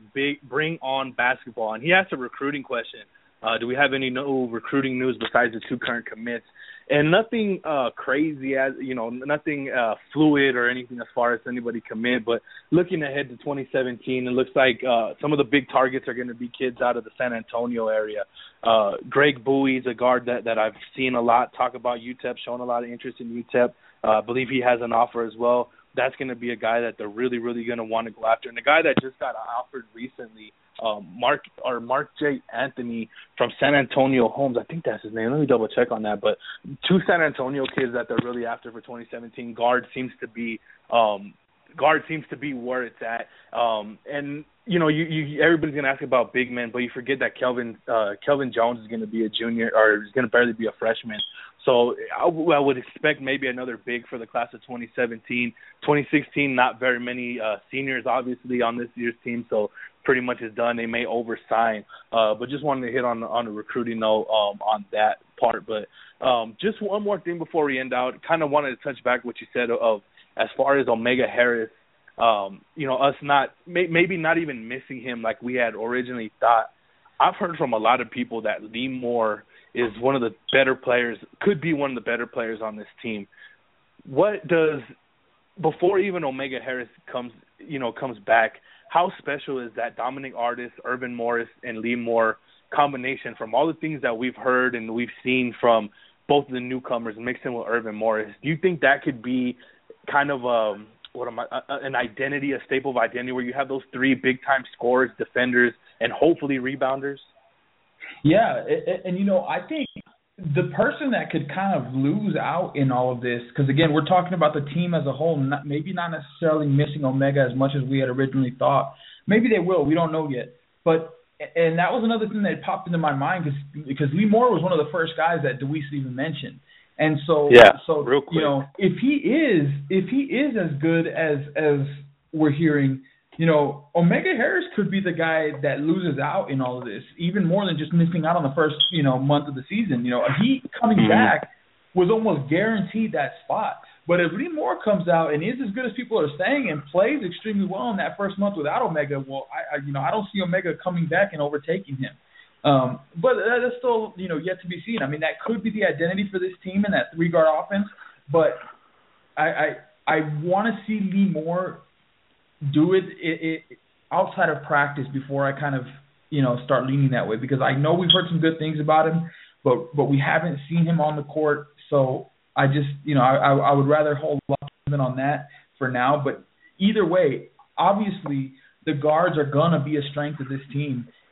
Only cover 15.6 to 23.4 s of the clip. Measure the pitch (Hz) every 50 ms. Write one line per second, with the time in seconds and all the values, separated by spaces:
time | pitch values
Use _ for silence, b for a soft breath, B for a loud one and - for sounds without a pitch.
15.6 | 127 - - 131 131 131 127 131 - 139 117 120 123 123 117 117 123 120 _ -
16.6 | 131 127 120 - 127 123 120 120 110 110 _ - 127 123 120 113 113 _ - 117
17.6 | 120 120 120 117 113 110 110 107 107 107 104 104 98 _ B B B B B B
18.6 | - 113 113 110 107 101 98 - - 127 123 135 143 151 139 123 113 135 135 135
19.6 | 135 135 131 127 120 127 117 110 123 123 127 123 123 123 123 117 110 113 113 110
20.6 | 107 110 107 - - - _ 139 131 127 127 120 117 117 117 120 127 - _ -
21.6 | 127 123 127 123 117 123 120 120 113 123 123 - - 123 120 - - 127 120 123
22.6 | 123 123 120 120 123 120 120 117 - 127 117 - 127 117 117 120